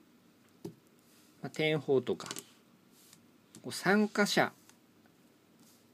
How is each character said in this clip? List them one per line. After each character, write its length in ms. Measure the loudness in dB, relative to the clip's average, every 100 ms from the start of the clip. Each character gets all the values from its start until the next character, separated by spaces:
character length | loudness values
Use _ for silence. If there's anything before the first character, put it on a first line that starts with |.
| _ _ _ _ _ _ -20 -20 _ _ _ _ _ _
ま 60 | -14
あ、 20 |
天 300 | -2 0 0
宝 220 | 2 0
と 140 | 0 -6
か、 120 | -6 -12 -14 -20 _ _ _ _ -20 -20 _ _ _ -18
こ 60 | -12
う 20 |
参 360 | -6 0 2 2
加 200 | 0 2
者、 240 | 2 2 0 _ -20 _ _ _ _ _ _ _ _ -20 _ _